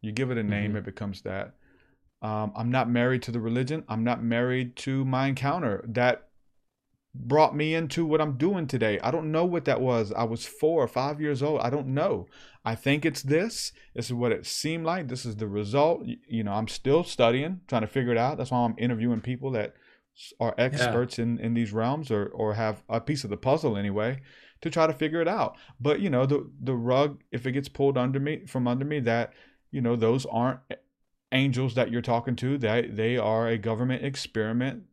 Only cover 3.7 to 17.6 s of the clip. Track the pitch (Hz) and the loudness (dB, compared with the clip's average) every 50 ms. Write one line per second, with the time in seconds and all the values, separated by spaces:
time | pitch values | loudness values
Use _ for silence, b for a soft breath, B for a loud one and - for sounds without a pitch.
3.7 | 151 160 - - 110 113 113 120 123 - 113 117 117 117 123 123 127 127 131 123 | -4 -6 -6 -4 -2 0 0 0 0 0 0 0 2 2 2 2 0 0 -2 -4
4.7 | 127 - - - 135 135 135 135 131 131 135 139 139 131 135 139 151 180 165 120 | -8 -8 -6 -2 -2 0 0 0 0 0 0 0 0 0 0 -2 -2 0 0 -2
5.7 | 101 95 - - 110 127 123 127 120 - - - _ _ _ _ _ _ _ _ | -2 -2 -4 -4 -2 2 4 4 2 2 -2 -20 _ _ _ _ _ _ _ _
6.7 | _ _ _ _ _ _ _ _ _ 127 123 120 135 151 156 143 - 147 147 156 | _ _ _ _ _ _ _ _ _ -12 -4 2 6 6 6 6 6 0 0 0
7.7 | 160 165 165 151 - 170 170 156 151 160 156 151 139 123 143 180 208 185 165 127 | 0 -2 -2 -2 -2 -2 0 2 2 2 2 2 0 0 0 0 2 0 -2 -2
8.7 | - 123 113 110 104 98 - 143 160 165 156 156 156 160 170 185 175 170 - 143 | 0 2 2 2 2 2 0 0 0 0 -2 0 0 2 2 2 0 0 2 2
9.7 | 135 113 127 127 123 117 113 101 107 - 117 113 113 117 - - - - - 151 | 0 2 2 2 2 2 2 0 0 -2 -2 -2 -2 -4 -6 -10 -8 0 2 4
10.7 | 165 165 135 113 - 123 131 139 151 147 151 151 143 123 135 147 156 135 - 120 | 4 4 2 2 2 -2 -2 -2 -2 -2 -2 -2 0 0 0 0 0 0 0 0
11.7 | 127 147 147 131 131 139 156 196 131 101 85 B B B B B B B B 113 | 0 -2 -2 -2 0 0 2 2 0 -2 -4 B B B B B B B B -4
12.7 | 113 110 - 139 139 151 139 165 - - - 135 143 160 185 226 - - - - | -4 -2 0 0 0 2 2 0 -2 -2 -2 2 2 2 2 0 -4 -6 -8 -8
13.7 | b b b b b 123 117 - 123 120 120 120 110 76 - - - - - 151 | b b b b b -8 -6 -4 -2 -2 0 0 0 0 -2 -6 -8 -4 -4 -4
14.7 | 160 165 165 160 170 190 165 135 123 123 - 123 107 104 110 104 98 104 107 101 | -4 -2 -2 -2 -2 -2 -4 -6 -8 -8 -6 -8 -6 -6 -6 -4 -2 -2 -2 0
15.7 | 107 139 147 160 170 - - 120 120 - _ _ 117 113 110 104 98 104 113 110 | 2 4 4 4 4 0 -2 -8 -8 -10 _ _ -4 -4 -2 -2 -2 -2 -4 -4
16.7 | - - - 135 139 156 139 - - - 123 117 120 131 143 160 190 180 | -6 -4 0 2 4 4 2 0 0 4 4 6 6 4 0 -2 -6 -8